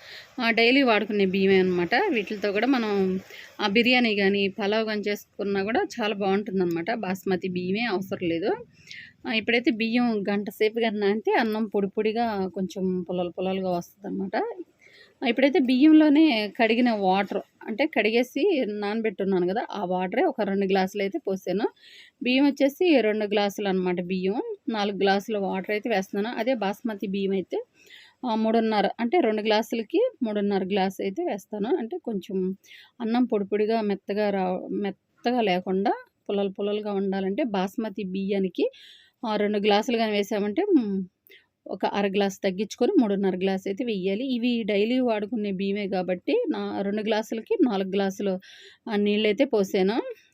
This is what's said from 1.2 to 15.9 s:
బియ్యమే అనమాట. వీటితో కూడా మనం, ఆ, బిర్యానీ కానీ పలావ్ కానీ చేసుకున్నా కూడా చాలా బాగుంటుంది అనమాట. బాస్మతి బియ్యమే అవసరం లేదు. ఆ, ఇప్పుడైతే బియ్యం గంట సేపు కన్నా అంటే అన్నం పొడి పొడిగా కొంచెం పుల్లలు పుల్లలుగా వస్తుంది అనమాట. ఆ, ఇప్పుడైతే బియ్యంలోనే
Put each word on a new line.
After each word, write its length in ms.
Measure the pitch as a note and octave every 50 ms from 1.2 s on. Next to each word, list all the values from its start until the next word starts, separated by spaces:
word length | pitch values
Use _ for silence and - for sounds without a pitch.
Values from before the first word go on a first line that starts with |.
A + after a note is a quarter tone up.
| G3
బియ్యమే 340 | F#3 F3+ G3 F#3+ G3 F#3+ F#3
అనమాట. 360 | F#3 F#3 F3+ F3 F3 E3+ A#3
వీటితో 560 | C4 G#4+ G4+ C#4 A3 F#3+ - G#3+ G3 G3 G#3
కూడా 160 | F#3+ G#3 A3+
మనం, 520 | B3+ C#4 B3 A3 G#3+ G3+ G3+ F#3+ F#3+ F#3 F#3 - - - - - - - -
ఆ, 60 | G#3
బిర్యానీ 480 | G#3 G3 A#3+ A3+ B3 B3+ B3 A#3+ A3 G#3
కానీ 320 | G3+ G3 F#3+ G3+ G3+ G3
పలావ్ 380 | F#3+ F#3 - G3+ G3 A3 A3+ A3
కానీ 160 | A3 G#3+ G#3
చేసుకున్నా 600 | G3 G#3 G3+ G#3 - _ _ - G3+ G3+ G3+ G3 G3
కూడా 220 | G#3+ A#3 F#4 G#4 - - B3
చాలా 140 | A3 G#3 A3
బాగుంటుంది 460 | G3 G3+ F#3+ F#3+ G#3 G3+ G#3+ F#3 F#3+
అనమాట. 300 | F3+ F3 E3 E3+ E3+ A3
బాస్మతి 560 | A#3+ A#3 G3+ F#3 F#3+ F#3+ - G3 F#3 F3 G3
బియ్యమే 340 | F#3+ F3+ F3+ F3+ F3+ F#3+ A3
అవసరం 460 | A#3+ A#3 F#3+ G3+ F#3+ - G3 - F#3
లేదు. 280 | E3 E3+ E3 F3+ A#3+ G#4 A#4+ A#4+ _ _ _ - - - - - - _ _ -
ఆ, 60 | B3+ A3+
ఇప్పుడైతే 380 | A3 G#3 - A#3 B3 A#3+ E4
బియ్యం 520 | A3+ G#3 A3+ A3+ A3+ B3 B3 A#3+ A3 G#3 F#3+ G#3
గంట 200 | G3+ G#3 G3+ G#3
సేపు 300 | - - G#3+ A3 A3 A#3
కన్నా 280 | A3+ A3+ G#3 G#3 G3+
అంటే 240 | G3 G#3 A3 - F#4+
అన్నం 340 | G#4+ E4 A#3+ A3 G#3+ A3 A3+
పొడి 220 | G3 - G3+ G3
పొడిగా 600 | F#3+ - G#3+ G#3+ A3 G#3+ A#3 A#3+ A3+ G#3 G3 F#3+
కొంచెం 540 | F#3 - G3 F#3+ F3+ - G3+ F#3+ F#3 F#3 F3+
పుల్లలు 280 | F3 - F3+ F3+ F3 F3
పుల్లలుగా 400 | - - F#3 F#3 F#3+ F#3+ F#3 F#3
వస్తుంది 380 | F3+ F3 - - _ _ -
అనమాట. 360 | F#3+ F#3 F#3+ F#3+ F#3 A3 A#3+ G4+ A#4+ G#4 F4+ E4 _ _ _ _ - - - - - _ - -
ఆ, 40 |
ఇప్పుడైతే 320 | - E4 - B3+ C#4+ C4+ F4+
బియ్యంలోనే 920 | C4 A#3 C4 B3 D4 D#4